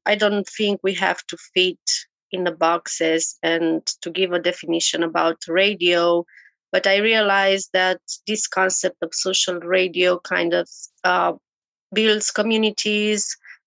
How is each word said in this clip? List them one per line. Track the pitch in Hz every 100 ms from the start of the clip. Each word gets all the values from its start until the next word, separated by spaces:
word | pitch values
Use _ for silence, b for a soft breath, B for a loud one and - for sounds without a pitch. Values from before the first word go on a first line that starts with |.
| -
I | 208
don't | 208 202 190
think | - 208 196
we | 190
have | 180 185 175 -
to | - -
fit | 185 185 - - - - _ _
in | 185
the | 180
boxes | 165 165 170 - - 165 160 160 -
and | 165 165 165 160 - -
to | 175
give | 170 185
a | 175
definition | 180 180 160 165 - 180
about | 170 165 165 165 -
radio. | 175 196 190 175 175 170 170 170 b b b _
But | 185 196
I | 196
realized | 220 226 208 196 196 196 -
that | 185 185 185 - - -
this | 214 -
concept | 190 190 - 185 -
of | 165
social | - 190 190 - 180
radio | 175 185 185 175 180 180
kind | - 180 170
of, | 175 170 - - _
uh, | 180 180 175 180 _ _ _ _ _
builds | 196 220 208 -
communities. | - 214 220 214 208 214 208 214 214 - - B B